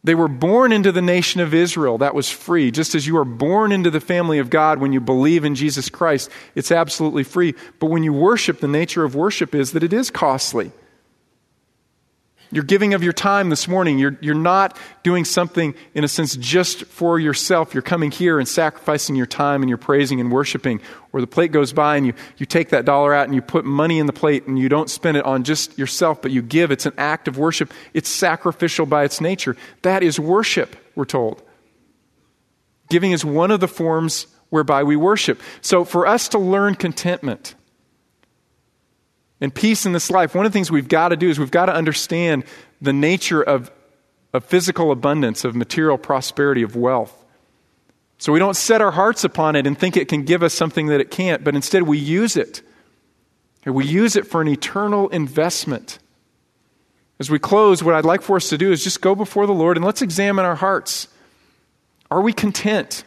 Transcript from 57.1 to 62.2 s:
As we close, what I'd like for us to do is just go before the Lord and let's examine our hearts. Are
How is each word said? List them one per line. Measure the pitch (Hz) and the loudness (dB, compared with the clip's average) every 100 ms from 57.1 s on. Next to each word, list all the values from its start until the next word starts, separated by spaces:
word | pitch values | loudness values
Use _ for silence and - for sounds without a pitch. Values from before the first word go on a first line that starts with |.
| _ | _
As | 139 | -2
we | 151 | -2
close, | - 202 214 180 | 2 4 6 4
what | 165 160 | 4 2
I'd | 160 | 2
like | 196 | 0
for | - 185 | 0 -2
us | - | 0
to | 151 | 0
do | 196 | 2
is | 170 | 2
just | 190 - | -2 0
go | 190 | 0
before | 196 208 202 202 | 0 -2 0 0
the | |
Lord | 190 165 165 | 2 2 2
and | 180 | 0
let's | 214 | -2
examine | 220 165 202 196 180 | -4 -2 0 0 0
our | 156 | 0
hearts. | 190 185 - - - _ _ _ _ _ _ _ _ _ _ | -2 -2 -4 -10 -12 _ _ _ _ _ _ _ _ _ _
Are | 165 | 0